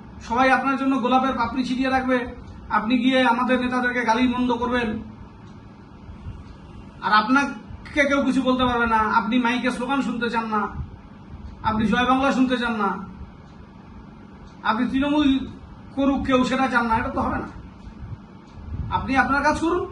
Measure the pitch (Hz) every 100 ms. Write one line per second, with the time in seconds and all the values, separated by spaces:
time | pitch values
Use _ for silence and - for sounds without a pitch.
0 | - - - 247 262 254 269 262 269 262
1 | 247 254 262 240 - 269 247 254 269 262
2 | 254 254 247 - - - - 220 220 254
3 | 262 262 254 240 - 254 247 254 247 240
4 | 226 240 254 247 247 233 240 247 220 -
5 | - - - - - - - - - -
6 | - - - - - - - - - -
7 | - 214 220 269 277 - - - - 302
8 | 269 277 262 254 254 254 247 240 233 220
9 | 214 208 214 254 254 247 254 - 254 277
10 | 208 240 233 233 220 214 254 - - -
11 | - - - - - - 214 214 214 247
12 | 247 262 269 240 254 240 233 220 196 185
13 | - - - - - - - - - -
14 | - - - - - - 214 226 247 269
15 | 285 302 269 269 - - - - - 269
16 | 277 277 262 254 - 262 262 247 226 226
17 | 262 254 226 233 - - - - - -
18 | - - - - - - - - - 185
19 | 202 262 254 277 285 294 320 359 381